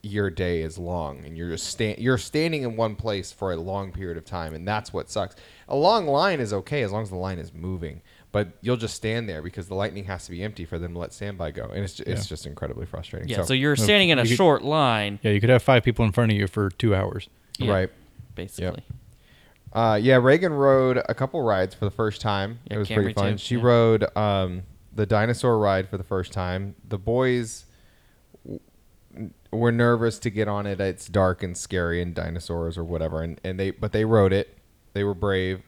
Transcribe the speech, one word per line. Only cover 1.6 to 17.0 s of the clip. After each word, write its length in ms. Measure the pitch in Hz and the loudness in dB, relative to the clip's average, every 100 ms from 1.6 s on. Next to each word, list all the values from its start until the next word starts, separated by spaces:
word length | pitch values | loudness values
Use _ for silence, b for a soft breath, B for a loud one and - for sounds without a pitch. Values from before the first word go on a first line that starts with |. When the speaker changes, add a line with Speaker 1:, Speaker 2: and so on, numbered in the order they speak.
| - | -8
Speaker 1:
sta-, 280 | - 107 - | -4 -4 -2
you're 200 | 120 127 | 0 0
standing 460 | - 151 165 156 | 0 -2 -2 -2
in 140 | 127 110 | -4 -2
one 180 | 113 | -4
place 380 | 101 110 101 87 | -2 -6 -6 -8
for 180 | - 95 | -8 -6
a 60 | 85 | -4
long 340 | 90 98 95 | -4 -6 -8
period 240 | 92 92 82 | -10 -8 -10
of 60 | |
time, 300 | - 90 80 | -8 -8 -8
and 120 | 80 | -8
that's 280 | 90 107 - | -4 -4 -4
what 160 | 92 - | -10 -6
sucks. 260 | 107 90 - B B - | -6 -6 -10 B B -4
A 80 | |
long 320 | 139 170 226 160 | 2 4 4 2
line 320 | 139 190 160 | 2 2 0
is 140 | 110 | -2
okay 300 | 101 - 147 | -4 -4 -4
as 80 | 107 | -2
long 100 | 104 | -4
as 60 | 107 | -6
the 80 | 92 | -6
line 200 | 95 90 | -6 -6
is 160 | 87 | -10
moving, 480 | 82 90 92 82 - b b b | -10 -8 -6 -8 -12 b b b
but 160 | 104 98 - | -4 -4 -6
you'll 160 | 110 123 | -4 -4
just 180 | 110 | -4
stand 320 | - 110 113 110 | -6 -4 -4 -6
there 140 | 78 | -8
because 260 | 82 101 90 | -8 -10 -8
the 80 | |
lightning 300 | 95 101 92 | -4 -4 -6
has 180 | 95 92 | -8 -10
to 80 | - | -8
be 100 | 87 | -8
empty 220 | 107 104 | -8 -10
for 160 | 85 85 | -10 -8
them 140 | 87 | -6
to 60 | 87 | -8
let 120 | 85 | -10
standby 400 | - 101 92 80 | -10 -10 -8 -8
go, 140 | - | -8
and 180 | 55 78 | -8 -6
it's 120 | 98 | -8
ju-, 80 | - - | -8 -6
it's 140 | 82 | -6
Speaker 2:
Yeah. 60 | 101 | -6
Speaker 1:
just 160 | 78 | -10
incredibly 400 | 73 71 - - | -12 -10 -8 -8
frustrating. 420 | 87 - 85 82 82 | -10 -10 -10 -10 -6
Speaker 3:
Yeah, 100 | 104 | -4
Speaker 1:
So 60 | 82 | 0
Speaker 3:
so 60 | |
you're 220 | 131 147 | 2 2
Speaker 2:
No, 80 | 143 | 2
Speaker 3:
standing 240 | 208 208 180 | 4 6 6
in 100 | 143 | 4
a 40 | |
Speaker 2:
you 60 | 113 | 4
could 80 | 120 | 6
Speaker 3:
short 260 | 180 139 | 6 4
line. 560 | 135 156 135 110 104 101 | 2 2 2 2 -2 -2
Speaker 2:
Yeah, 100 | 110 | 2
you 100 | 104 | 4
could 80 | 113 | 6
have 120 | 127 | 6
five 200 | - 123 | 6 4
people 220 | 123 113 | 4 2
in 80 | 113 | 2
front 180 | 95 113 | 4 2
of 60 | 101 | 2
you 100 | 98 | 0
for 220 | - 98 | 0 -2
two 260 | - 117 | 2 2
hours. 320 | 95 | 2